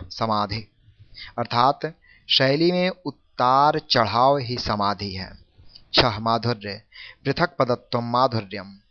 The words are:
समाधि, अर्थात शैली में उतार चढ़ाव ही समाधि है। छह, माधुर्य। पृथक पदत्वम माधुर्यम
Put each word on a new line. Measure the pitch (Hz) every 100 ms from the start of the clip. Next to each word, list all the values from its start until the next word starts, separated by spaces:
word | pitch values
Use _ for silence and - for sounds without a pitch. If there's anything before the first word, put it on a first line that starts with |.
| -
समाधि, | - 113 107 101 110 107 _ _ _ - - - -
अर्थात | 117 120 131 - 156 - _ _ -
शैली | - 135 147 170
में | 180 180 - 147
उतार | - _ - 123 135 147 151 -
चढ़ाव | 123 107 117 131 143
ही | 120 123
समाधि | - 107 101 98 101
है। | 92 - - _ _ - - -
छह, | - 127 104
माधुर्य। | 113 117 117 113 104 98 - - - - 135
पृथक | 139 175 -
पदत्वम | 123 120 - 120
माधुर्यम | 117 120 131 113 95 101 95 98 _